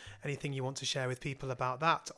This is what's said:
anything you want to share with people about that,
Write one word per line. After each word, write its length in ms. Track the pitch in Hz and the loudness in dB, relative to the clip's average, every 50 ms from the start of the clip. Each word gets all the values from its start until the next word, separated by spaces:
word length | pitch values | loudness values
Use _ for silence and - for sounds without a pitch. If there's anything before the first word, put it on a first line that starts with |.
| - - - - - | -12 -14 -12 -6 -4
anything 300 | 147 139 131 - 147 139 | -4 -2 -2 -2 -2 0
you 100 | 135 127 | 0 -2
want 120 | 131 135 | -2 -2
to 80 | - 131 | -2 -2
share 220 | - - 143 131 | 0 0 2 2
with 120 | 127 127 - | 0 0 -2
people 300 | - 147 135 - - 131 | -2 -4 -4 -2 -2 -2
about 280 | 127 120 127 127 127 127 | 0 2 2 2 2 4
that, 280 | 156 165 160 - - - - | 4 4 4 4 2 -6 -8